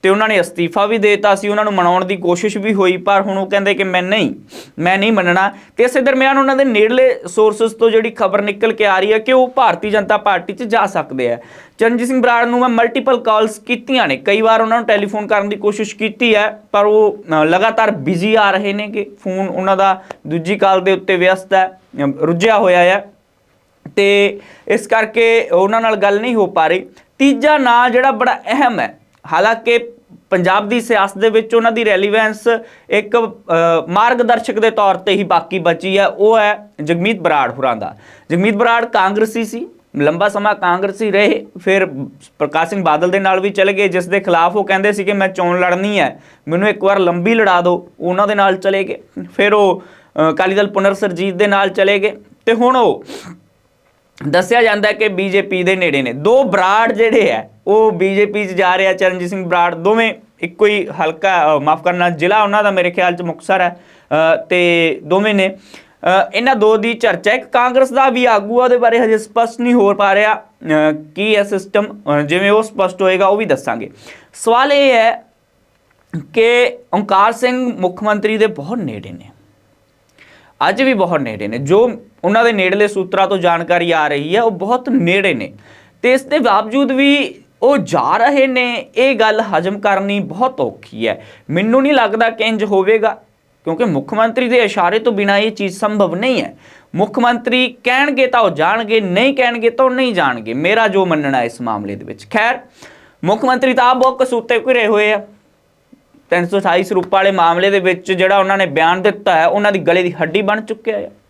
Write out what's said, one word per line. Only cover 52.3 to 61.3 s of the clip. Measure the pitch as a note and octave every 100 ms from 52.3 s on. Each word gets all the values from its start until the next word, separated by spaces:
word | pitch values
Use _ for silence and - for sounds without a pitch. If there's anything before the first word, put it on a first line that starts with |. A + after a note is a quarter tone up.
| _ -
ਤੇ |
ਹੁਣ | A3+ A#3+ B3+
ਉਹ | A3 B2+ - - - - _ _ _ _ _ _ _ _ C#3+
ਦੱਸਿਆ | E3+ F3+ A#3+
ਜਾਂਦਾ | A3+ G#3 G#3
ਹੈ |
ਕਿ | G#3 G#3+
ਬੀਜੇਪੀ | F#3+ G3 F#3+ G3 F#3
ਦੇ | F3+ F#3+
ਨੇੜੇ | F3 C#3
ਨੇ। | B2
ਦੋ | B2+ E3 B3+
ਬਰਾੜ | C4 F#3+ F#3 G#3 A3+
ਜਿਹੜੇ | G3+ A3+ A3+ F#3
ਹੈ | A#2 A2 _ -
ਉਹ | G#3+ A3
ਬੀਜੇਪੀ | F3 F#3+ G3 G3+ G#3 G3+
'ਚ |
ਜਾ | F3+ F#3 F#3
ਰਹੇ | F#3+
ਆ, |
ਚਰਨਜੀਤ | F#3 F#3 F#3 F3
ਸਿੰਘ | F#3+ F3
ਬਰਾੜ, | F3 F3 E3+
ਦੋਵੇਂ | F3+ A3+ A3+ A3+ _ _
ਇੱਕੋ | E3+ E3+ G#3
ਹੀ | G#3 - D3+
ਹਲਕਾ, | D#3+ D#3+ G3